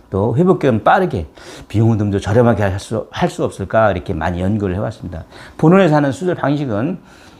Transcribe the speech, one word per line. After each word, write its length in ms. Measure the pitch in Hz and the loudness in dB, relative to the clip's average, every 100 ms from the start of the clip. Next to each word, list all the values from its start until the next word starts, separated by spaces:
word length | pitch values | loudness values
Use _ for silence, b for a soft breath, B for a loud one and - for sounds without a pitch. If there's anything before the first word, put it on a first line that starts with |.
| - | -6
또 260 | 95 110 123 | -2 0 2
회복기간 460 | 180 185 143 113 | 2 2 2 2
빠르게 420 | 170 196 180 107 78 - B B B | 2 2 0 -4 -8 -14 B B B
비용은 300 | 104 113 110 | 0 2 2
좀 120 | 104 | 0
더 80 | 95 | -2
저렴하게 440 | 95 107 117 101 | 0 4 4 4
할 180 | 101 95 | 0 -4
수, 260 | - 110 - | -6 -8 -6
할 180 | - 175 | -4 -4
수 160 | - | -2
없을까 460 | 127 - 95 113 110 | -6 -6 -2 2 2
이렇게 240 | 90 - | 0 -4
많이 260 | 82 82 87 | -4 -4 -2
연구를 340 | 92 107 101 90 | -2 0 -2 -2
해왔습니다. 480 | 117 - 92 80 - B B B | -6 -8 -12 -12 -14 B B B
본원에서 360 | 160 190 180 151 | 4 6 4 2
하는 140 | 143 | 0
수술 240 | 127 180 | -2 -4
방식은 640 | 175 131 147 139 101 143 185 B B B | -2 -2 -2 -2 -4 -4 -6 B B B